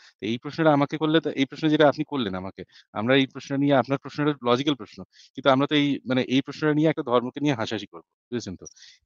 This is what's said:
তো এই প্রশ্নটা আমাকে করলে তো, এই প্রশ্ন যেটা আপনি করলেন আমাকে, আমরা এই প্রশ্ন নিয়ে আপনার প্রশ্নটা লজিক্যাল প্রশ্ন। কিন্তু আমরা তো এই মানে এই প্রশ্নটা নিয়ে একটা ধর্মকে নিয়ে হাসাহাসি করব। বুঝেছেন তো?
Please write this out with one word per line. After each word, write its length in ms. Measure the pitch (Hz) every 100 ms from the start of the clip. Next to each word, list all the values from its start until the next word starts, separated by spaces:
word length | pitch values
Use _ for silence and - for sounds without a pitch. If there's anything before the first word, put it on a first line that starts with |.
| -
তো 100 | _ 107
এই 120 | 120
প্রশ্নটা 340 | 147 151 156
আমাকে 240 | 143 143 156
করলে 200 | 156 160
তো, 100 | 156
এই 140 | - 135
প্রশ্ন 200 | 143 156
যেটা 160 | 151 147
আপনি 160 | 139
করলেন 300 | 151 143 104 92
আমাকে, 260 | 92 - 87 _ _
আমরা 200 | 107 113 135
এই 120 | 131
প্রশ্ন 240 | 135 - 139
নিয়ে 180 | 143 135
আপনার 220 | 113 139
প্রশ্নটা 340 | 135 - 147 143
লজিক্যাল 320 | 120 120 147 131
প্রশ্ন। 240 | 101 - 92 _ -
কিন্তু 200 | - 139
আমরা 160 | 131 143
তো 80 | 151
এই 120 | 143 135 107
মানে 160 | 127 -
এই 160 | 135
প্রশ্নটা 320 | - 139 156
নিয়ে 160 | 151 156
একটা 140 | 156
ধর্মকে 360 | 139 120 123 139
নিয়ে 160 | 147 120
হাসাহাসি 320 | 104 107 101
করব। 180 | 82 - _
বুঝেছেন 320 | _ 120 101 87
তো? 100 | 80 _ - _